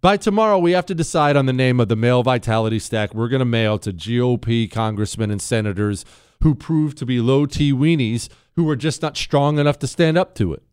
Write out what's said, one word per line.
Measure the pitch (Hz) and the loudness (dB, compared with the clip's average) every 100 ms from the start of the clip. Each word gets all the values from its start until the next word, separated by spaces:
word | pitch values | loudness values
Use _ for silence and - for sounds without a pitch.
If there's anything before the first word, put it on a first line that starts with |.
By | 180 202 | 4 2
tomorrow, | - 202 220 196 | 2 2 4 4
we | 175 | 4
have | 180 175 | 2 0
to | |
decide | 175 160 170 147 | -4 -2 2 2
on | 143 131 | 2 0
the | |
name | 127 131 123 | 2 2 2
of | 113 | 2
the | 110 | 2
male | 120 123 | 2 2
vitality | 123 127 117 113 110 110 | 2 0 0 0 0 -2
stack | - 113 104 | -4 -4 -4
we're | 110 117 | -4 -2
gonna | 131 | 0
mail | 123 117 110 107 | 0 0 0 -2
to | - | -4
G | 90 101 120 | -8 -4 -2
O | 123 123 | 0 -2
P | - 117 113 | 0 -2 -2
congressmen | 113 110 104 104 - 107 | -2 -4 -2 -6 -4 -4
and | 104 | -4
senators | - 117 107 95 104 101 - - _ _ | -2 -2 -2 -2 -2 -4 -8 -20 _ _
who | - | 0
prove | 143 - 160 156 135 | 0 -2 0 0 -4
to | 123 | -4
be | 123 | 0
low | 117 135 147 | 2 2 0
T | - 147 | 0 0
weenies | 135 151 165 117 117 - _ _ | 2 2 2 0 -2 -8 _ _
who | - 160 | -2 -2
are | 143 | 0
just | 151 - | -2 -4
not | 156 - | -6 -6
strong | - 147 143 151 | 0 2 2 2
enough | 147 143 | 2 0
to | 131 | -4
stand | - 165 160 | 0 2 2
up | 185 - | -2 -2
to | 95 | -2
it. | 76 _ | -2 _